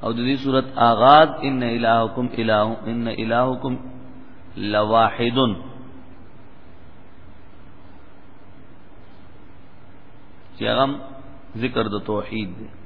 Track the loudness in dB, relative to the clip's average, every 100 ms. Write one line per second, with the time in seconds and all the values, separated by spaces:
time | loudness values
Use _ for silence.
0 | -2 -2 0 0 2 2 0 4 6 8
1 | 10 12 10 4 -2 0 0 2 4 4
2 | 4 0 -4 0 2 4 4 0 -4 -4
3 | -2 -2 0 2 2 0 -4 -6 -8 -12
4 | -12 -12 -12 -14 -12 -6 0 2 6 6
5 | 6 4 2 4 4 2 -6 -12 -12 -12
6 | -14 -14 -14 -14 -14 -14 -14 -12 -12 -12
7 | -14 -12 -12 -12 -12 -12 -12 -14 -14 -12
8 | -12 -12 -12 -14 -14 -14 -14 -14 -14 -12
9 | -12 -14 -14 -14 -14 -14 -12 -12 -12 -12
10 | -12 -14 -14 -14 -14 -6 0 4 2 2
11 | -6 -12 -12 -12 -12 -4 0 0 0 -2
12 | -2 -2 -2 -4 -4 -6 -12 -14